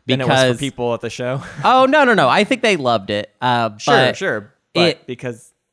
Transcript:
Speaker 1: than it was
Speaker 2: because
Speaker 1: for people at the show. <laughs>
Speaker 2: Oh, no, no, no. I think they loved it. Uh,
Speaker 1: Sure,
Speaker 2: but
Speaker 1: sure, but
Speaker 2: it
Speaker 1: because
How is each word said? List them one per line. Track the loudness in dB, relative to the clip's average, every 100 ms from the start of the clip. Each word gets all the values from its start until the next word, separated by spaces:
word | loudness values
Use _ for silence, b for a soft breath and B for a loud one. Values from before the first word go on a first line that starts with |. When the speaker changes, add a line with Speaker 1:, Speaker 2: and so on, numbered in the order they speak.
| -4
Speaker 1:
than | -2
it | 0
was | 2
Speaker 2:
because | 2 0
Speaker 1:
for |
people | -6 -4 -4
at | -4
the | -6
show. | -8 -6 -8 -10
<laughs> | -4
Speaker 2:
Oh, | 2 4 4
no, | 4
no, | 4
no. | 4 4
I | 2
think | 0 0
they | 0 0
loved | 0 0 -2
it. | -6 -6 _
Uh, | -2 0 -2 -4
Speaker 1:
Sure, | 0
Speaker 2:
but | 2 2 0
Speaker 1:
sure, | -4 -6 -8 _ _
but | 0 0
Speaker 2:
it | -2 -10
Speaker 1:
because | -10 -10 -12 -18 _ _